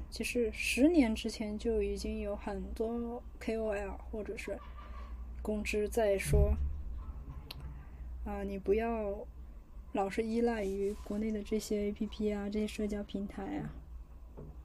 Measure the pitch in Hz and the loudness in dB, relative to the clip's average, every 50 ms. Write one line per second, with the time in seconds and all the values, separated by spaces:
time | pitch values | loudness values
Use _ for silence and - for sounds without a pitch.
0 | - - - - 220 - - 247 233 214 214 - - - - 233 262 330 359 311 | -8 -8 -6 -4 -4 -2 0 2 2 2 0 -2 -2 0 6 8 8 10 10 10
1 | 247 220 220 - - 220 - - 220 208 214 214 - 233 226 214 202 202 202 190 | 8 8 6 2 0 -2 -4 -2 -4 -4 -4 -2 0 2 2 4 2 2 0 0
2 | 208 214 220 214 214 202 202 202 - 220 202 190 185 196 - - 220 226 233 240 | -2 -2 -2 -2 -2 -4 -4 -4 -4 -4 -4 -4 -4 -4 -2 -2 0 0 0 -2
3 | 233 233 240 247 - - - - - - 220 220 220 220 202 202 208 196 190 - | -2 -4 -6 -6 -8 -12 -12 -6 -4 -2 0 0 0 0 0 -2 -2 -4 -6 -8
4 | - - - 214 202 202 208 - - - 196 - - - - - - - - - | -8 -6 -6 -6 -6 -6 -6 -6 -6 -6 -6 -6 -8 -10 -12 -12 -12 -12 -10 -10
5 | - - - - - - - - - - 214 208 208 - - 208 208 202 - 240 | -10 -10 -10 -10 -10 -10 -8 -4 -2 -2 0 0 0 0 0 2 0 2 4 4
6 | 220 202 196 190 - 143 - - - 202 - - - - - - - - - - | 6 6 6 4 6 6 8 8 8 8 6 4 2 0 0 -2 -4 -6 -6 -6
7 | - - - - - - - - - - - - - - - - - - - - | -6 -6 -8 -8 -10 -10 -10 -10 -10 -10 -10 -10 -10 -10 -10 -12 -12 -12 -12 -10
8 | - - - - - 214 208 202 202 196 196 196 - 196 202 220 226 233 233 220 | -10 -10 -8 -8 -6 -6 -4 -4 -4 -4 -4 -2 2 4 4 4 4 2 0 0
9 | 214 - - - 247 - - - - - - - - - - - - - - 208 | 0 -2 -2 -4 -6 -10 -12 -12 -14 -12 -14 -14 -14 -14 -14 -14 -10 -2 0 2
10 | 196 196 190 - 226 220 220 233 233 233 226 220 202 190 196 196 196 196 214 - | 2 2 2 0 0 2 2 4 4 4 4 2 0 0 0 0 0 0 0 -2
11 | - - 208 208 220 220 214 208 208 - 220 214 - - 214 208 208 208 208 - | -4 -4 -2 0 0 0 0 -2 0 0 0 0 0 0 0 2 2 0 0 -2
12 | 214 208 - - 214 208 208 202 202 208 208 214 214 208 - - 214 208 208 208 | -2 -4 -2 0 0 0 0 0 0 0 0 0 0 0 0 -2 -2 0 0 -2
13 | 202 - - 196 202 196 - - 196 196 - - 156 156 - - - - - - | -2 -4 -4 -4 -4 -4 -4 -6 -6 -4 -4 -4 -4 -4 -6 -8 -10 -12 -12 -12
14 | - - - - - - - - 151 156 - - | -12 -14 -14 -16 -14 -14 -14 -12 -12 -12 -12 -12